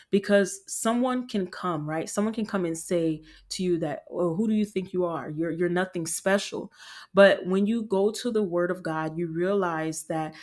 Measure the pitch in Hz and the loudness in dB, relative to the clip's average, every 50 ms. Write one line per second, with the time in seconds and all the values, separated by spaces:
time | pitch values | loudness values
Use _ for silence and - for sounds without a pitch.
0 | - - - 202 196 - 202 202 196 185 - - - - - - - 226 233 240 | -6 0 0 2 4 4 4 4 4 4 -2 -8 -12 -10 -6 -2 0 0 2 2
1 | 254 254 247 254 247 247 - 202 185 180 - - - 180 165 151 151 151 156 165 | 2 0 0 -2 -4 -2 -2 -2 -2 -2 -6 -6 -4 -4 -2 -2 -2 -4 -4 -4
2 | 156 208 - 202 208 220 220 233 208 - - 190 175 165 165 165 - - 185 170 | -4 -4 -2 -2 -2 0 0 -2 -4 -2 -2 -2 -2 -2 -2 -4 -4 -2 0 0
3 | 165 160 156 156 - - - - - - - - 185 180 175 160 165 147 139 - | 2 0 -2 -2 -8 -16 -20 -20 -14 -10 -6 -2 0 2 2 2 0 -2 -4 -6
4 | - - - 170 175 170 160 185 226 214 220 214 208 208 - 196 185 190 - 180 | -8 -8 -2 0 0 0 2 0 2 2 2 2 0 0 -2 -6 -6 -4 -2 -2
5 | 180 170 165 143 127 151 151 151 165 165 165 165 180 175 175 180 190 185 - 175 | 0 0 -2 -4 -6 -6 -4 -2 -2 -2 0 0 0 2 2 0 0 -2 -2 -6
6 | 160 160 - - - 190 196 202 - - - - - - _ - - - - - | -4 -4 -4 -2 0 2 2 0 0 -2 -8 -8 -8 -10 _ -20 -20 -20 -20 -20
7 | - - - 190 196 190 - - - 175 185 196 202 202 233 233 220 226 190 190 | -12 0 6 8 8 8 8 4 0 0 2 2 2 2 0 0 -2 0 2 2
8 | 196 214 214 - - 247 220 214 208 170 170 175 175 175 180 185 175 170 160 160 | 2 2 0 0 -4 -2 0 0 0 0 0 0 0 0 -2 -2 -4 -4 -2 -2
9 | 160 160 160 165 175 160 160 165 175 190 208 202 185 175 165 156 156 160 160 - | -2 -4 -4 -4 -4 -4 -2 -2 0 0 2 2 0 0 0 -2 -2 -4 -4 -6
10 | - - 165 156 156 156 - - | -6 -4 -4 -4 -4 -6 -8 -12